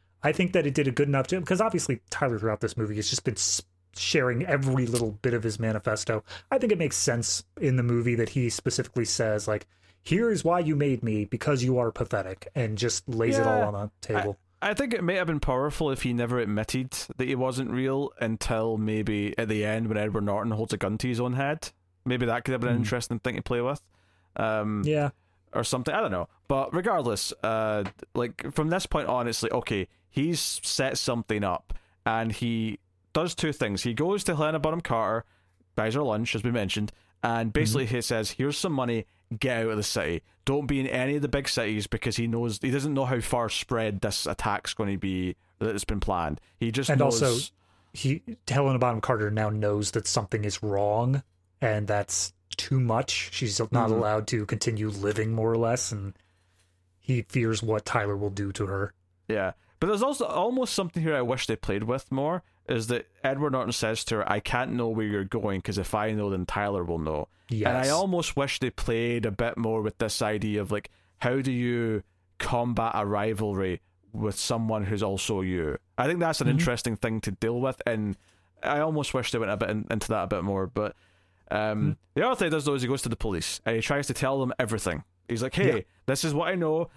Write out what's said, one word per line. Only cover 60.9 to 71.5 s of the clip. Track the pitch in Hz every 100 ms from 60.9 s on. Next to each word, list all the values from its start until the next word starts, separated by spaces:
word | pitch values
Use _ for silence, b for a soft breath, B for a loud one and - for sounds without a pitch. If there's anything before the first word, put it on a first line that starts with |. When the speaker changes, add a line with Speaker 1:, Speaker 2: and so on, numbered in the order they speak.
| 170
Speaker 2:
here | 160
I | 147
wish | 123 127 -
they | 110
played | - 101
with | 110 127 -
more, | 135 147 180 - _ -
is | 117 110
that | 120 - _
Edward | 131 139 147
Norton | 131 113
says | 117 110 113 -
to | 110
her, | -
"I | 104
can't | - 120 127
know | 117 117
where | 113 107
you're | 104
going, | 98 113 104 95
'cause | - 101
if | 90
I | 107 110
know, | 107 101
then | 95 90
Tyler | 104 101 101
will | 87 82
know." | 78 76 - b b
And | 110 104
I | 127
Speaker 1:
Yes. | 135
Speaker 2:
almost | 156 190 175 160 -
wish | 139 -
they | 127
played | - - 113 117 120
a | 110
bit | 98 117 -
more | 113 110
with | 107 -
this | 110 -
idea | 107 107 107 104
of, | 98
like, | 104 - b b _
how | 123 135
do | 131